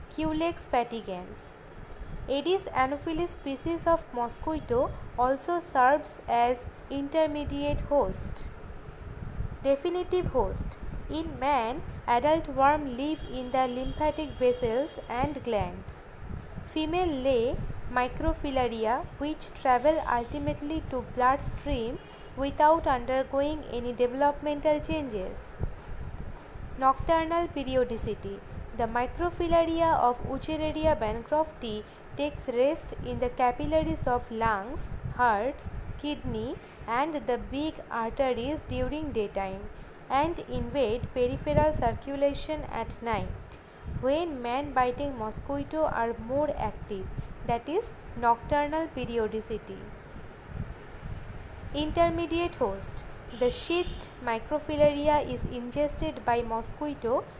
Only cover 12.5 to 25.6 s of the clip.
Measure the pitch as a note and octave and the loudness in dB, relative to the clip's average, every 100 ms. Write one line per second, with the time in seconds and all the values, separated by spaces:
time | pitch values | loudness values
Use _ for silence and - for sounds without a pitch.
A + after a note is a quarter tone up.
12.5 | C4+ C#4 D4+ C#4 A#3+ D4 D#4 - B3+ B3 | 4 6 6 0 -2 -2 -2 -4 -6 0
13.5 | C4 B3+ B3 C4 C4 D4+ D4 D4 - B3 | 2 2 0 -4 2 0 0 -4 2 4
14.5 | A#3+ A#3 A#3 D#4 - - A#3+ C4 A#3+ A#3+ | 4 2 2 0 -4 -6 0 0 0 0
15.5 | G#3 F3+ F3+ F#3+ - - - - - - | 0 0 -4 -10 -12 -12 -12 -10 -10 -8
16.5 | - - D#4 D#4 F4 F4+ C4+ C4 B3 A#3+ | -10 -6 -2 0 2 2 2 4 4 4
17.5 | D#4+ - - - B3 B3 - D#4+ D#4 D4 | 0 -4 -4 -2 0 0 0 0 0 0
18.5 | C4 A#3+ A3+ A3 C4 F4 - D4 D4+ - | 2 2 2 0 0 -2 -4 -4 -4 -8
19.5 | - C4+ B3 C#4 D#4+ - A#3+ A#3 D4 C#4+ | -2 4 6 6 4 2 0 0 -2 -2
20.5 | - D4 D#4+ - B3+ - B3 B3 C#4 - | -2 -2 -4 -2 -4 -4 4 4 4 0
21.5 | - C#4+ C4+ A3+ D4 - - - - C#4 | -4 -2 0 -2 -6 -10 -16 -12 -2 0
22.5 | C#4 D4+ D#4+ D#4+ B3+ A#3+ C4 C4+ C4+ D4 | 6 8 8 6 2 2 0 2 2 2
23.5 | D#4 - A#3+ A#3+ A#3 A#3+ C4 C#4+ C#4+ D4 | 0 -4 -4 -2 2 2 4 4 4 -2
24.5 | D4 D#4 D4+ D4+ D#4+ C4+ G#3+ F#3 - - | 2 4 2 2 -2 -2 -4 -4 -6 -6
25.5 | - | -4